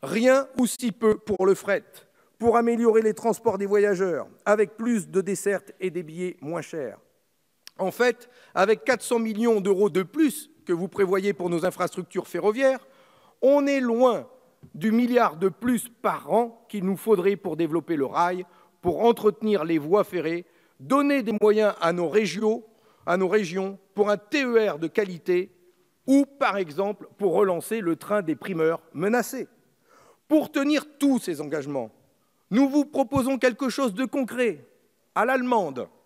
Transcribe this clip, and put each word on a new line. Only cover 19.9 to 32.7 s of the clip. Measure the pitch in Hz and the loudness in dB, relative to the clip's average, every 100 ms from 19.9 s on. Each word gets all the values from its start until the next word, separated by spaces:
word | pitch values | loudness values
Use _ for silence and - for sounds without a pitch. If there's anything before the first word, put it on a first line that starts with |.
| 202 | 2
ferrées, | 196 180 151 170 175 _ _ _ | 2 -2 -4 -6 -10 _ _ _
donner | 135 269 285 277 | 0 2 2 0
des | 220 214 | -2 2
moyens | 208 208 214 - | 4 4 2 2
à | 170 | -2
nos | 175 165 | 0 0
régions, | 190 214 165 214 226 - _ _ _ - | 0 0 -2 -2 -2 -6 _ _ _ -4
à | 180 | 0
nos | 185 | 2
régions | 208 190 180 190 196 _ - | 0 0 -6 -8 -10 _ -2
pour | 202 | 0
un | 208 | 0
T | 208 302 | -2 -2
E | 262 226 214 | 2 2 2
R | 151 | -2
de | 160 | -4
qualité | - 202 175 170 180 190 _ _ _ _ _ - | -2 -4 -6 -2 -2 -2 _ _ _ _ _ 2
ou, | 277 277 - | 2 2 -2
par | 254 196 | -2 -2
exemple, | 180 143 196 202 - _ | -6 -4 -6 -6 -14 _
pour | 196 | 0
relancer | 175 202 175 - 226 | 2 2 0 -4 -4
le | 180 160 | -2 -4
train | - 208 | -2 -4
des | 165 147 | -2 -6
primeurs | - 170 160 165 _ | -6 -2 0 -2 _
menacés. | - 185 240 226 269 185 _ _ _ _ _ _ _ _ | -6 -2 0 -2 -8 -12 _ _ _ _ _ _ _ _
Pour | 302 269 | 2 2
tenir | 302 277 294 - - | -2 0 0 -2 -2
tous | 285 254 | 0 2
ces | - 151 | -2 -8
engagements, | 151 151 139 143 110 _ _ _ _ _ _ | -6 -6 -6 -6 -8 _ _ _ _ _ _
nous | 208 | 2
vous | 277 | 2